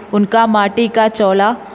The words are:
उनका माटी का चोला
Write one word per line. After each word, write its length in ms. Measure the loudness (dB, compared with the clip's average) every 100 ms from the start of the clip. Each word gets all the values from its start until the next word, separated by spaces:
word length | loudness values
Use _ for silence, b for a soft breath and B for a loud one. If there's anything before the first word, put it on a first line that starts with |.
| B
उनका 340 | -2 0 2 2
माटी 420 | 2 0 0 -2
का 200 | 0 0
चोला 480 | 0 0 2 0 -2 -10